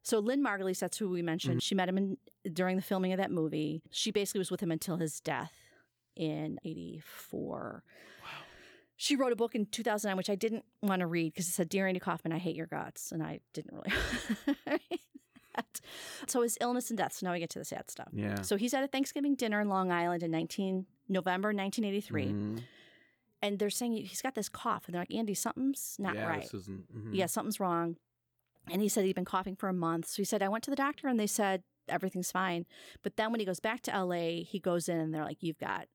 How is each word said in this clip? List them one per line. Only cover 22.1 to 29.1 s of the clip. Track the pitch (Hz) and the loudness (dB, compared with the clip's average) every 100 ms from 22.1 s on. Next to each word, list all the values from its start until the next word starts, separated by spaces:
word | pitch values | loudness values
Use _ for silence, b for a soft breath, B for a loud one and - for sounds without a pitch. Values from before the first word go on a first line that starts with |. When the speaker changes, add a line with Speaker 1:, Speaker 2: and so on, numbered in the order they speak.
| 156 131 | 0 0
Speaker 2:
Mm-hmm. | 104 104 113 120 B B B B B B _ | 0 -2 -4 -8 B B B B B B _
Speaker 1:
And | 202 202 | -2 2
they're | 208 | 0
saying, | - 240 | 0 0
"He's | 220 190 - | -2 -4 -4
got | 262 | -4
this | 247 202 | -2 -4
cough." | - 240 - - | -4 -2 -2 -2
And | |
they're | 175 | -4
like, | 180 | -2
"Andy, | 214 220 | -2 0
something's | 190 233 - 269 269 - - | 0 -2 2 0 0 -4 -2
not | 196 | -2
Speaker 2:
Yeah, | 107 - | 0 0
Speaker 1:
right." | 151 | -2
Speaker 2:
this | 120 | -4
isn't, | 101 92 95 90 117 | -8 -8 -10 -10 -10
mm-hmm. | 110 | -2
Speaker 1:
Yeah, | 185 175 | 2 2
something's | - 214 208 | 0 -2 0
wrong. | 185 170 170 170 _ _ _ _ _ _ - | 2 2 2 -2 _ _ _ _ _ _ -4
And | 185 | 2
he | 208 | 4
said | 226 | 4
he'd | 190 | 4